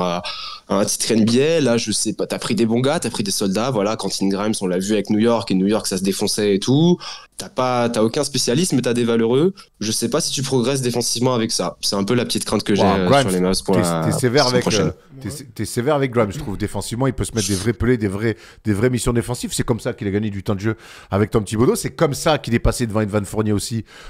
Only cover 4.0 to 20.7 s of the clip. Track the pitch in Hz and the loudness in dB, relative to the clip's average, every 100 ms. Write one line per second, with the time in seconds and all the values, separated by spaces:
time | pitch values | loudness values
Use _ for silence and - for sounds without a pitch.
4 | 98 - 98 98 107 107 95 90 98 107 | -4 -2 -2 0 -2 -2 0 -2 0 0
5 | 98 107 113 117 101 95 98 107 - 95 | 2 2 2 2 0 0 2 0 -2 -2
6 | 95 95 101 - 104 98 110 135 170 175 | -2 -2 -2 0 2 2 2 4 4 2
7 | - - - - 95 - 127 123 120 117 | -2 -16 -18 -14 -10 -4 0 0 0 2
8 | 113 151 139 127 - 123 185 131 123 120 | 0 0 -2 -2 0 0 2 0 0 0
9 | 120 117 113 131 180 - - _ 104 - | 2 2 2 2 2 -2 -16 _ -4 -2
10 | 117 143 170 - 135 135 120 139 123 120 | -2 -2 -2 -4 -2 0 0 0 -2 -2
11 | 117 120 127 120 110 - 90 - - 101 | -2 0 0 0 0 -2 -4 -4 -4 -2
12 | 101 123 113 107 - 110 - 98 95 90 | 0 0 0 -4 -2 -2 0 2 4 2
13 | 90 139 120 92 90 95 - 92 87 82 | 4 4 4 2 2 0 2 2 2 0
14 | 80 - 123 127 127 123 - 107 92 - | 0 0 2 2 2 2 2 0 0 -4
15 | - 131 104 - - - 104 - 123 147 | -16 -12 -10 -10 -14 -8 -6 -2 0 2
16 | 135 120 107 92 147 90 101 101 - 113 | 2 2 0 -2 -6 -4 -4 -4 -6 -2
17 | 135 - 101 113 98 95 104 113 113 123 | 0 0 -2 -2 0 0 0 0 2 2
18 | 104 98 113 104 - - 107 101 123 123 | 0 -2 -2 -4 -10 -8 -2 2 2 2
19 | - 117 104 123 220 - 123 113 127 - | 0 -2 -4 -6 -6 -4 -2 -2 -4 -4
20 | 101 98 107 98 104 98 107 | -2 -2 -2 -4 -4 -2 -2